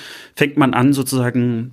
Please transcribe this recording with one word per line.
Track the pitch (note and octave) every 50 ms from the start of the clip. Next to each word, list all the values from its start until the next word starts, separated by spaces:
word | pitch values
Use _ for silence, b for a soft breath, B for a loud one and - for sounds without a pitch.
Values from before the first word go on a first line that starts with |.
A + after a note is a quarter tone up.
| B B B B B B B
fängt | - D3 C#3+ C#3+
man | D3+ C#3+ B2+ -
an, | B2 B2 C#3 C#3+
sozusagen | C3+ C3 - C3+ C3 B2 B2 A#2+ B2+ A#2+ B2 A#2+ A2+ A#2 B2+